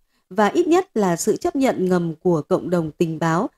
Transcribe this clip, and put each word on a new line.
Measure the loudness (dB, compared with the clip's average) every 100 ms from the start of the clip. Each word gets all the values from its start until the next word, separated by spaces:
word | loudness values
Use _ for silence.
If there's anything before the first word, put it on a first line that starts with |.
| _ _ _
và | 0 2
ít | 2 2
nhất | 2 0
là | -2 0 0
sự | -2 -2
chấp | -2 0
nhận | -2 0 0
ngầm | 0 -2
của | -2 0 0
cộng | 0 -2 0
đồng | -2 -2
tình | -2 -4 0
báo | 0 0 -2